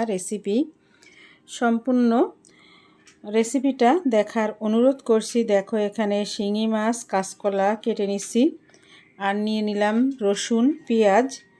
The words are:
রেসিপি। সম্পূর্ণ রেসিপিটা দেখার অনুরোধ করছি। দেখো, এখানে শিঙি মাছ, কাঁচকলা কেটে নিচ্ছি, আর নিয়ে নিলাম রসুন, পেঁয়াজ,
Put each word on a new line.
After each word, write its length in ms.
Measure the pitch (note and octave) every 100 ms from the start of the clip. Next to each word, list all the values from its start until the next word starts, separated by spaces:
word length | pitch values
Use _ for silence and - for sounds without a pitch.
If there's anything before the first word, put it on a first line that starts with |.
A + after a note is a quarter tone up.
| A3+
রেসিপি। 520 | F#3+ - G#3 G#3 A3 D#4 - _ _ - - - _ _
সম্পূর্ণ 640 | - A#3+ A#3 A#3 B3 A#3+ A#3 G#4 - _ _ _ - _ _ - _
রেসিপিটা 680 | G#3 A3 A3+ C4+ C4+ C4+ A#3+ E4+ D4 G#3+
দেখার 340 | G#3 A#3 G#3+ -
অনুরোধ 380 | G#3+ A3 B3+ C#4 -
করছি। 280 | A3 G#3+ A#3+ A3+
দেখো, 220 | G3 G3 A3 G#3
এখানে 280 | G3+ G#3 G3+ G3+
শিঙি 400 | - G3+ G#3 A3
মাছ, 300 | A3 A3 A#3 -
কাঁচকলা 580 | F#3+ F#3 - G#3 G3 G3 A3
কেটে 240 | A#3 G#3+ G3+
নিচ্ছি, 340 | G3+ - A3+ D4+ - _ _ _ - _ -
আর 140 | G3 G3+
নিয়ে 260 | G#3+ G#3+
নিলাম 340 | G#3+ G#3 G#3 A3 C4 C4+
রসুন, 440 | G3+ G3+ - A3+ B3+ D#4
পেঁয়াজ, 440 | - A3+ G#3 G3 C4+ - _ _